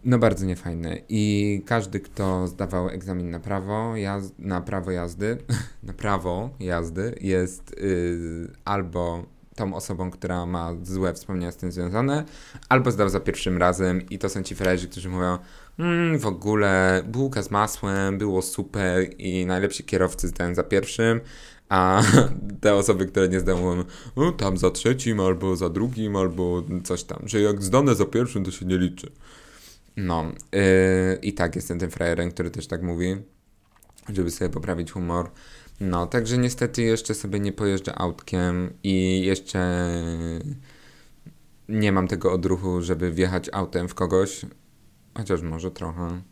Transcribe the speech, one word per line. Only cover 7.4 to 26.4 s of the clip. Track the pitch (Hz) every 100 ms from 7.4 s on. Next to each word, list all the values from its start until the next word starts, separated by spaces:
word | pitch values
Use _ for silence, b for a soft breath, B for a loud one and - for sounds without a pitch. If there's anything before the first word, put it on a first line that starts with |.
| 92 - -
y, | - 98 90 87 85 85 82 85 - -
albo | 101 90 87 87 85 - - - -
tą | 101
osobą, | 90 - 92 92
która | - 92 90 87
ma | 90 85 85
złe | 87 92 90
wspomnienia | 85 - 92 87
z | -
tym | 90
związane, | 90 87 104 131 147 156 B B B -
albo | 131 123
zdał | 101 98
za | 92
pierwszym | - - - 90
razem | 90 90 92 92 -
i | 95
to | 98
są | 98
ci | 92 90
frajerzy, | 95 92 87
którzy | - 92
mówią: | 90 90 90 B B B -
„Mm, | 175 170 170 151
w | 110
ogóle | 90 104 107 101 95 92 92 110
bułka | 117 135 127
z | 95
masłem, | 101 107 - 101 98 98 98
było | 104 92
super | 90 - 98 104 92 90 92 -
i | 95 92 90
najlepsi | 92 101 -
kierowcy | - 95 90 - 90
zdają | - 87 90
za |
pierwszym”, | - 98 98 - 113 113 B B B B _
a | 95 92 95 104 107
<laughs> | 113 - - -
te | 104 101
osoby, | 98 95 92
które | 101 92
nie | 92
zdają, | 90 90
mówią: | 90 90 87 B 120 127
„No, | 160
tam | - 98 92
za | 90
trzecim | - 113 131 120 107
albo | 92 90 95 90
za | 90
drugim, | 85 120 117 107 101
albo | 92 85